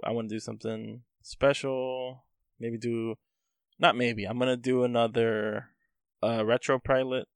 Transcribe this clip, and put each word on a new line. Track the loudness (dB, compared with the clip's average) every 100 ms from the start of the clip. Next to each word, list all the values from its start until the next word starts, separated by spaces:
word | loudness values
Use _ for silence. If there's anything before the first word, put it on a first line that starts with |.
I | -4
wanna | -4 -4
do | -8
something | -8 -8 -6 -6 -8 -14 -18 _
special. | -20 0 2 2 0 -2 -4 -6 -8 -12 _ _ _ -10
Maybe | -8 -4
do, | -2 -2 -2 -6 _ _ _ _ _ 2
not | 4 4
maybe, | 0 -2
I'm | -4 0
gonna | 0 0
do | 2 2
another, | 4 2 2 2 2 2 -2 -4 -8 _ _ _ _ _
uh, | -2 0
retro | 2 2 2 0
pilot. | 2 2 2 -4 -6